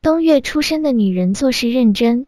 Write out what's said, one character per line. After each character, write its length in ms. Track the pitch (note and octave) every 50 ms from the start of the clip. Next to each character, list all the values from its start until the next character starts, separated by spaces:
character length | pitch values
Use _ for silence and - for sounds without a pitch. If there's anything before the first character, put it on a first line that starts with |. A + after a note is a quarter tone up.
| -
冬 200 | D#4+ D#4 E4 E4
月 180 | D#4+ D#4 C#4 B3+
出 180 | - - D4+
生 220 | D4+ - D#4+ D#4 D#4
的 100 | D4 C4
女 220 | A#3 G#3 G3 F#3
人 180 | F3+ F3+ F3+ G3+
做 180 | - C#4 C4
事 220 | B3 - - A#3 A#3
认 220 | B3+ B3 A3 G3+
真， 320 | - A#3+ A#3 A#3+ A#3+ C4+